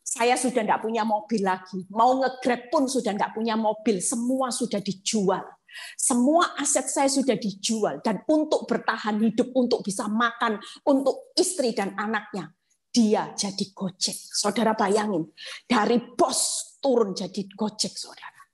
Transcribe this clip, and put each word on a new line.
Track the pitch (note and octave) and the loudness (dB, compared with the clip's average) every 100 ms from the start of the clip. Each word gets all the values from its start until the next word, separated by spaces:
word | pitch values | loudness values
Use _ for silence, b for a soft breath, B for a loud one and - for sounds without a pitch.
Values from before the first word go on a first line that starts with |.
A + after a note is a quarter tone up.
Saya | - - A#3+ | -8 0 2
sudah | B3+ B3+ A#3 | 2 2 0
nggak | A3 - | 2 0
punya | A3 A3+ | 0 -2
mobil | A3 G#3+ G#3+ A3+ | 0 -2 -2 -2
lagi. | G3 F#3 F#3 F#3+ F3+ | 0 -2 -4 -12 -8
Mau | G3+ A#3+ C4 | 2 4 4
nge-Grab | C4 - C4+ A#3+ - | 0 -2 -2 -2 0
pun | D#4 C4 | 0 2
sudah | C4 G#3+ | 0 -2
nggak | G3+ - - | -2 -2 -2
punya | A3+ | -2
mobil. | A3 A3 G#3+ A#3+ G3 | 0 0 0 0 0
Semua | F3+ A#3+ A#3+ C4 C4 | 0 -2 -2 0 -2
sudah | A#3 B3 G3+ | -2 -2 -4
dijual. | G3 F#3 - A3 F#3+ F#3 - - _ B B B | -4 -6 -2 0 2 0 -2 -18 _ B B B
Semua | - B3 B3+ D#4+ F4 - | 0 4 4 4 2 0
aset | C#4+ C#4+ C4+ | 0 0 0
saya | - | 0
sudah | C#4 C4+ C4 G#3 | 2 2 2 0
dijual." | A3 F#3 - A3 G3 C#3+ | -2 -4 -4 0 0 -2
Dan | A#3 F#3 - | -2 -4 2
untuk | D#4 D4+ A#3+ | 2 4 0
bertahan | A3 A3 - A3+ G#3+ G#3+ | 0 -2 -2 -4 -2 2
hidup, | A3+ - A#3 | 2 2 0
untuk | C4 A#3+ A#3+ | 2 2 2
bisa | - F#3+ G#3+ | 0 -4 -2
makan, | G#3+ A#3+ A#3 A#3+ G#3 B B - | 0 0 0 -2 -2 B B 2
untuk | C4+ C4+ C4 - - | 4 4 -2 -4 0
istri | F#4 - B3+ A3+ | 0 2 -2 0
dan | G3 | -4
anaknya, | G3 G#3+ A3 G#3+ G3 D#3 _ _ _ _ | -4 -4 -4 -4 -10 -10 _ _ _ _
dia | A#3+ G#3+ G#3 D#3 - | 2 4 4 0 -4
jadi | G3+ F#3+ G3 - | -6 -4 -8 -4
Gojek. | F#3+ - - - | -8 -4 -6 -6
Saudara | - - G#3 G#3 A3+ | -8 -2 -2 2 2
bayangin, | A3 G#3 - G#3+ F#3 E3 _ B B _ | 2 2 2 2 -2 -4 _ B B _
dari | A#3+ G#3 A#3+ - - | 2 4 2 0 0
bos | E4 B3+ - - - _ | 0 2 -2 -4 -8 _
turun | C#4 A#3+ G#3+ | 2 2 2
jadi | F#3 F#3+ - - | -2 -6 -6 -8
Gojek, | - G#3+ - - | -6 -6 -4 -6
saudara. | - - - - - - | -6 -14 -16 -20 -20 -20